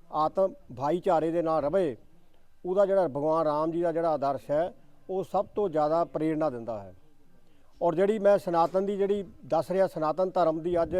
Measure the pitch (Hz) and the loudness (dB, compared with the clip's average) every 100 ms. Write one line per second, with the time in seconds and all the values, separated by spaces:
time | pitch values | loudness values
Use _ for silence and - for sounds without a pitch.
0 | - 147 156 - 190 - - 123 143 175 | -8 -2 0 2 0 -2 -14 -6 -2 -2
1 | 190 165 160 170 160 160 143 190 170 113 | 2 2 2 0 0 0 0 0 0 -4
2 | - - - - - - 175 185 190 196 | -14 -20 -20 -20 -20 -14 -4 0 2 2
3 | 170 135 151 160 156 147 160 165 170 165 | 0 0 0 0 0 0 -2 -2 -2 0
4 | 165 147 139 135 - 147 175 - - - | -2 0 -2 -4 -2 -2 -2 -6 -20 -20
5 | - 190 180 185 208 - 202 151 151 165 | -8 -6 -4 -4 -4 -2 -2 0 0 0
6 | 185 160 156 156 156 120 117 110 95 92 | 0 -2 -2 0 -2 -4 -8 -10 -10 -18
7 | - - - - - - - - 170 160 | -20 -20 -20 -20 -20 -20 -20 -2 0 2
8 | 196 220 202 196 185 170 170 185 196 202 | 2 4 4 4 2 2 2 2 -2 -2
9 | 196 208 185 - 127 156 156 185 190 170 | 0 0 -4 -14 -4 -2 0 0 0 0
10 | 156 196 190 185 165 160 165 170 165 185 | -2 0 0 2 2 0 -2 0 0 0